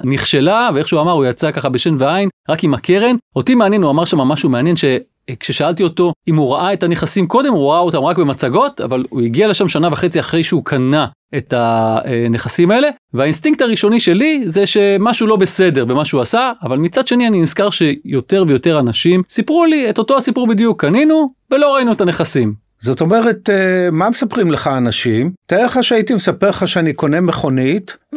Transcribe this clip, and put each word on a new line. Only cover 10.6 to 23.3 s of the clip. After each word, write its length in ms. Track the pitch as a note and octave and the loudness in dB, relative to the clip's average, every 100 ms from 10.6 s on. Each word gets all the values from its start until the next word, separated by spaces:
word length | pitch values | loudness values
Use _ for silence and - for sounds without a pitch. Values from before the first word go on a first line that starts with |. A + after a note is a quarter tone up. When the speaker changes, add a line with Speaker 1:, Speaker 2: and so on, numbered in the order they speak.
| - | -2
Speaker 1:
קנה 420 | C#3 B2+ D3+ B2 - _ A#2+ | -2 0 0 -2 -8 _ -10
את 160 | - B2 | -4 -2
הנכסים 1120 | A#2 A2+ A2+ A2+ C#3 A#2+ A#2 A2+ A#2+ - E3+ | 0 0 0 -2 -2 -2 0 -2 -4 0 2
האלה, 160 | A3+ D4 - _ | 2 0 -4 _
והאינסטינקט 480 | B2 C#3+ D#3 D4+ D4+ | -2 -2 0 -2 0
הראשוני 380 | B3 G#3+ G#3 A#3 | 0 0 2 2
שלי 440 | F#3 F3 D4+ D4+ G#3 | 2 2 2 0 -2
זה 200 | E3+ G3 | 0 0
שמשהו 640 | G#3 G3+ G3 A3 A#3 A3 | 2 2 2 0 0 2
לא 80 | A3 | 2
בסדר 500 | F#3 - F#3 C3+ A#2+ | 2 2 2 2 0
במה 200 | C3 - | 0 0
שהוא 160 | C#3 | -2
עשה, 300 | A#2 A3+ B3+ - | 0 0 -2 -4
אבל 140 | C#3 C3 | -6 -2
מצד 300 | E3 C4 B3 | -2 -2 0
שני 200 | B3 A#3 | 0 2
אני 140 | G3 | 2
נזכר 280 | D#3+ - G3+ | 0 0 -2
שיותר 760 | - D#3+ - - C3+ - G3 F3 | 0 0 -2 -4 -4 0 0 2
ויותר 320 | F3 F3 D3+ | 2 2 2
אנשים 440 | B2 A2+ E3 F3+ F3+ | 0 0 2 0 0
סיפרו 360 | - - D#4+ E4 | -4 0 2 2
לי 240 | D#4 A#3 | 2 0
את 80 | G#3+ | -2
אותו 200 | A3 C4+ | 0 0
הסיפור 300 | B3+ B3+ A#3 | 0 -2 0
בדיוק, 340 | G#3 A#3 - | 2 2 2
קנינו 520 | C#3+ G#3+ D4+ D#4 C#4+ - - | 2 2 4 2 0 -4 -2
ולא 240 | C#4 D4 C#4 | 2 2 2
ראינו 160 | A#3+ | 0
את 100 | G#3+ | 0
הנכסים. 520 | F#3 E3 D#3+ C#3 A2 G#2 _ _ | 0 0 -2 0 -2 -4 _ _
Speaker 2:
זאת 200 | A#2 C3 | -4 0
אומרת, 480 | E3 A3+ A3+ | 2 2 2